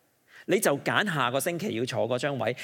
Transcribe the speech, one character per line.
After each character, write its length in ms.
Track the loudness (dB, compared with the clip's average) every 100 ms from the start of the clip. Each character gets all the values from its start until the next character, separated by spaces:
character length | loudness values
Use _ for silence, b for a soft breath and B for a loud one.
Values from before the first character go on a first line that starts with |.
| _ _ _ B B
你 120 | 2
就 160 | 2 2
揀 260 | 2 2 2
下 240 | 2 2
個 100 | 0
星 200 | -2 -2
期 160 | -4 -2
要 100 | -2
坐 220 | -2 0
嗰 100 | 0
張 220 | -2 -2
位， 160 | -2 -4